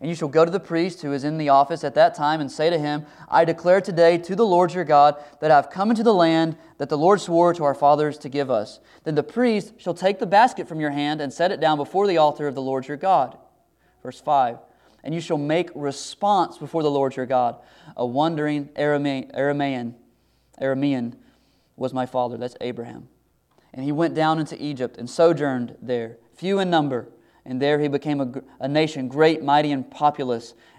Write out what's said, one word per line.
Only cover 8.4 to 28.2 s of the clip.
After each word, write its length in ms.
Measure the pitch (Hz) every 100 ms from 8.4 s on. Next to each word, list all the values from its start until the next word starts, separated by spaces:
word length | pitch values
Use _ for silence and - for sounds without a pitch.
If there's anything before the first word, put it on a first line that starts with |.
| 131
us. 300 | 113 107 - _ _
Then 100 | 165
the 80 | 151
priest 500 | 151 226 247 214 - -
shall 160 | 180
take 240 | 165 190 202
the 80 | 190
basket 420 | 196 247 - -
from 100 | 160
your 120 | 151
hand 320 | 143 147 151
and 100 | 143
set 200 | - 175
it 80 | 165
down 180 | 156 151
before 280 | 139 185 202
the 120 | 165
altar 280 | 151 147 147
of 80 |
the 60 | 135
Lord 260 | 131 131 131
your 120 | 143
God.'" 400 | 190 175 127 - _ _ _ _ _ _
Verse 180 | 131 -
five, 380 | - 139 123 117 - _ _ _
"And 120 | -
you 60 | 165
shall 160 | 160 156
make 320 | 147 160 170
response 840 | 156 143 139 - - 202 196 170 -
before 240 | 147 165
the 80 | 151
Lord 260 | 139 135 131
your 80 |
God. 320 | 127 127 120 123 _ _ - -
A 80 |
wandering 640 | 123 127 160 160 151 147 143 -
Arama-, 580 | 147 147 143 135 131
Aramaean, 600 | - 139 143 139 127 117 120 _ _ _ _ _ -
Aramean 540 | 135 135 143 131 117 - _ _ _ _ _
was 200 | - 127
my 100 | 127
father," 320 | 127 131 123 117
that's 200 | 123 -
Abraham. 480 | 123 120 120 120 127 _ _ _ _ _ _
"And 100 | 131
he 100 | 135
went 220 | 147 330
down 240 | 139 156 165
into 240 | 151 -
Egypt 360 | 147 135 120 -
and 100 | 123
sojourned 680 | - 170 151 143 127 117 -
there, 380 | 113 123 113 117 _
few 240 | _ 180 196
in 100 | 185
number. 400 | 170 147 123 - - _ _ -
And 140 | 127
there 200 | 143 147
he 80 | 147
became 320 | 139 151 143